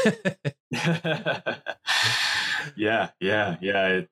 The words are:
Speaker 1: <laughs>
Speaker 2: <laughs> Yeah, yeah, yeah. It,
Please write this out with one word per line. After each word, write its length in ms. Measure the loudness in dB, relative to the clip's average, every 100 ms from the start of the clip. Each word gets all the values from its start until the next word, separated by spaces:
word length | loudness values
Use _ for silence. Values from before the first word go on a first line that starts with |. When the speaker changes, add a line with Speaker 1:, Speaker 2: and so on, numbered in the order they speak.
| 2
Speaker 1:
<laughs> 480 | 2 -2 -4 -6 -8 -8
Speaker 2:
<laughs> 920 | -2 0 0 -2 -2 -4 -4 -6 -8 -8 -8 -2 2 2 2 0 0 0 -2 -4 -2
Yeah, 320 | 2 2 0 -2
yeah, 380 | 0 2 0 -2
yeah. 260 | 0 2 4
It, 220 | 2 -2